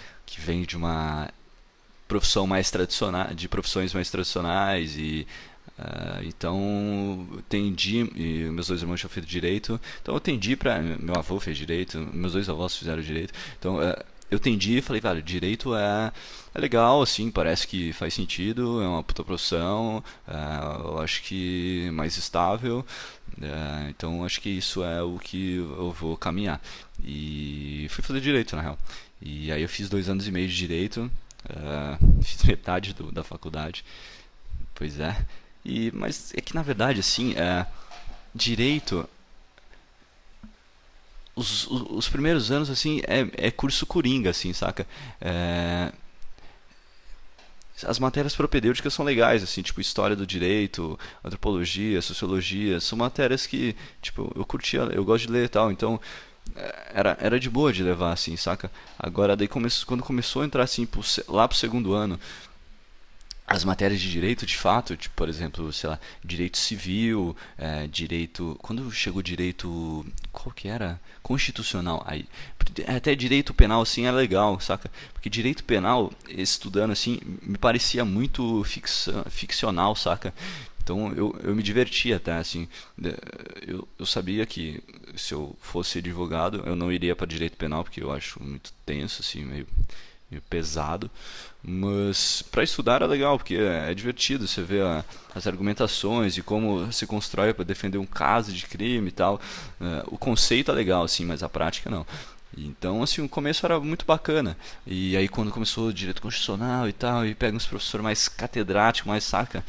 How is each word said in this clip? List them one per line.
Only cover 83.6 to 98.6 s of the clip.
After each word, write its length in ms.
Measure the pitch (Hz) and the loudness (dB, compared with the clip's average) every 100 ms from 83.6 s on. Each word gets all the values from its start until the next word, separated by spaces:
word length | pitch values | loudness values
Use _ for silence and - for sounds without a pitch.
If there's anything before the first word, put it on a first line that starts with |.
| - | -8
eu, 180 | 92 - - | -8 -8 -8
eu 60 | 90 | -2
sabia 400 | 107 92 104 110 | -2 0 0 -2
que 360 | - 80 - - - - - | -4 -6 -8 -12 -20 -14 -10
se 180 | - | -6
eu 240 | 76 73 - | -6 -6 -10
fosse 360 | - 90 85 90 | -6 -4 -2 -2
advogado, 640 | 87 85 87 80 85 98 - | -4 -4 -2 0 0 -2 -2
eu 100 | 87 | -2
não 140 | 87 | 0
iria 260 | 90 87 85 | 0 0 0
pra 100 | 82 | -2
direito 300 | 80 82 - | -2 -4 -4
penal, 260 | 78 76 | -4 -2
porque 180 | 85 - | -4 -6
eu 120 | 69 | -4
acho 280 | 71 - - | -4 -6 -10
muito 300 | 69 69 - - - | -10 -10 -12 -14 -8
tenso, 360 | 73 73 - | -6 -4 -6
assim, 220 | - - | -6 -6
meio, 240 | 67 71 - - - - - - - | -8 -8 0 4 4 0 -10 -18 -14
meio 120 | 73 - | -14 -4
pesado, 640 | 85 80 78 73 87 - - - - - - | -2 -2 -2 -2 -2 -6 -10 -14 -14 -16 -14
mas 800 | - 92 98 101 101 92 - - - | -6 -2 0 2 0 2 0 0 0
pra 120 | - | 2
estudar 380 | - - 113 127 | 2 2 4 4
é 40 | 160 | 4
legal, 320 | 143 143 139 | 4 4 2
porque 180 | - 92 | 2 2
é, 360 | 101 85 76 | 2 2 0
é 20 | |
divertido, 540 | 95 120 123 - 135 98 | -2 -4 0 0 0 0
você 140 | - | -2
vê 180 | 87 101 | 0 2
a, 220 | 95 78 - - - - | 2 2 -4 -12 -12 -4
as 100 | 101 | -2
argumentações 920 | 90 101 107 110 - 101 117 104 87 | 0 0 2 0 2 2 2 2 0
e 40 | |
como 500 | - 107 110 95 101 | 0 2 2 0 0
se 140 | 117 107 | -2 -2
constrói 480 | 107 - - 104 | -2 -2 2 2
pra 100 | 110 | 2
defender 340 | 87 95 101 98 | -2 -2 -2 -2
um 80 | 95 | -2
caso 460 | - 71 113 104 | 0 4 4 2
de 140 | 90 | -6